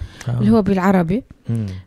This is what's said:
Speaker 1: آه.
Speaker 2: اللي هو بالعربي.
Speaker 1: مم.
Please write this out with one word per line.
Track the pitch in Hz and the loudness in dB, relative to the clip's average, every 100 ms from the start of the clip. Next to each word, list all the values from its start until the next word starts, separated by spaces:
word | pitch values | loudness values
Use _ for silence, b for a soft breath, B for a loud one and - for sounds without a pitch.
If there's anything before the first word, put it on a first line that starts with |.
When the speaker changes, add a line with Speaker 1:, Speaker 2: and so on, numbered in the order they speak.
| B B 127 | B B -6
Speaker 1:
آه. | 123 | 0
Speaker 2:
اللي | 208 | 2
هو | 226 | 2
بالعربي. | 196 190 185 190 165 208 - - - | 2 0 2 2 2 -2 -4 -14 -6
Speaker 1:
مم. | 117 104 95 | -4 -4 -10